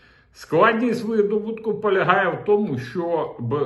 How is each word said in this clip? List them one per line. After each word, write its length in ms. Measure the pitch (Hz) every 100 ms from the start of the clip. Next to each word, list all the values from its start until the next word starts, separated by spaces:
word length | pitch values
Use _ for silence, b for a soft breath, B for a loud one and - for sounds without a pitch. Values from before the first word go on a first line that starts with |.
| b b b
Складність 720 | - - 156 214 226 240 214
видобутку 760 | 214 226 202 214 214 220 220 202
полягає 480 | 208 190 165 190 185
в 160 | 151
тому, 340 | - 208 202 127
щоб 760 | - 185 170 165 147 - 120 143